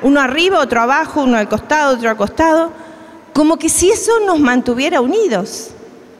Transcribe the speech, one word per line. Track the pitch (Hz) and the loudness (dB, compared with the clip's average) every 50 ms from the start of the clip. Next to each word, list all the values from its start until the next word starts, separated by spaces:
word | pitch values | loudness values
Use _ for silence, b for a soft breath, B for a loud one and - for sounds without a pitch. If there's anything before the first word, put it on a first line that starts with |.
Uno | - 277 285 294 | 0 2 2 2
arriba, | 269 254 262 311 349 381 392 330 | 2 0 0 0 0 2 2 2
otro | 277 226 233 233 | 0 0 0 0
abajo, | 233 240 277 311 311 - - 302 | 0 0 0 0 -2 -2 -2 -2
uno | 277 254 240 220 | 0 2 2 0
al | 208 208 | 0 -2
costado, | 214 214 - - 294 302 294 277 262 | -4 -4 -2 -2 0 0 2 2 0
otro | 240 233 226 | 0 -2 -2
al | 220 | -2
costado. | 220 202 214 - - 320 320 311 330 330 339 330 B B B B B B B B B B - | -2 -4 -4 -2 0 2 2 2 2 0 -2 -6 B B B B B B B B B B -6
Como | - 269 302 311 330 | 0 2 2 2 2
que | 320 320 320 | 0 -2 -2
si | - - 349 370 | -2 0 2 2
eso | 440 - - 427 466 453 415 | 2 0 0 0 0 2 2
nos | 392 349 302 | 2 2 2
mantuviera | 294 240 247 247 240 247 233 254 277 320 349 285 | 2 2 2 0 0 -2 -2 -2 -2 0 0 0
unidos. | 240 262 359 453 440 339 226 180 190 - - - - - - - - - - - - - - - | 0 0 0 0 0 0 0 -2 -4 -6 -10 -12 -14 -16 -18 -20 -20 -20 -20 -20 -20 -20 -20 -20